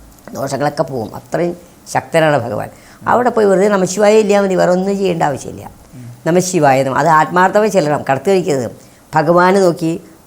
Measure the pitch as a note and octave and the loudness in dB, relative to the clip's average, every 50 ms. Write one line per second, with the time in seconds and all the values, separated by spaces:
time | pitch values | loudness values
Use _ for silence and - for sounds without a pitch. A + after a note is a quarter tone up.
0 | - - - - - - - B2 A#2+ C3+ C#3 A#2+ D3 D3 D3 - D#3+ D3 C#3 B2 | -20 -20 -20 -20 -20 -16 -12 -10 -8 -6 -4 -4 -2 -2 -2 -4 -6 -8 -8 -8
1 | A2 F#2+ - - - - - D#3 F3 F3 F3 - - - - - - - - B2+ | -8 -10 -12 -14 -12 -8 -6 -4 -4 -4 -6 -10 -14 -20 -20 -20 -14 -8 -6 -6
2 | - - - E3 D#3 D#3 D3 C3+ A2 A#2 G#2+ A2 A2 A2 - - - - - - | -4 -2 -2 0 2 2 2 0 -2 -4 -8 -8 -8 -10 -14 -18 -20 -20 -20 -8
3 | - - - A3+ B3 A#3 A#3 A3+ G#3+ G3+ F#3+ F3+ F#3+ G#3 G#3 F#3+ F#3 F3+ F#3 G3+ | -4 -2 0 0 0 0 0 2 2 2 2 2 2 2 0 0 -2 -2 -2 0
4 | G#3+ G#3 G#3+ A3 A3 G3 G3+ G3+ G3+ G3 F3+ F3 E3+ F3 F3+ F#3 F#3 G3 G3+ G3 | 2 4 4 4 4 4 2 2 0 0 0 0 2 2 0 0 0 -2 -2 -2
5 | G3+ F#3 F3 E3+ D#3+ D3+ C3+ A#2 - - - - G2 - - - - - - B2+ | -2 -2 -2 -2 -2 -2 -4 -4 -8 -12 -14 -14 -16 -18 -20 -20 -20 -20 -20 -20
6 | B2 - - - - D#3+ E3+ F#3 F3+ F3+ - F3 D3+ C3+ C3 C3+ C3+ C3+ B2+ C3 | -20 -20 -18 -8 -4 0 0 0 0 0 0 2 4 4 4 2 2 0 0 0
7 | C#3+ E3 D#3+ D#3 D#3 - F3 F3+ F#3 F#3+ F#3 G#3 G#3+ G#3+ - - D3+ D3 - - | 2 4 4 4 4 2 2 2 2 2 2 2 0 2 0 0 0 0 -2 -2
8 | - - C3+ B2+ - F#3+ G3 F#3 E3+ E3+ D3 C3+ A#2+ G#2 - - - - - - | -2 -2 -2 -2 0 0 0 0 0 0 -2 -2 -2 -4 -8 -12 -20 -20 -20 -20
9 | _ _ - D#3 D#3 D3 E3+ F3 F3 F#3 F#3+ G3+ F#3+ F3 D#3+ - D#3+ E3 E3 E3 | _ _ -2 0 2 2 4 4 4 4 4 4 2 2 0 0 -4 -4 -6 -6
10 | - - - - _ | -10 -16 -20 -20 _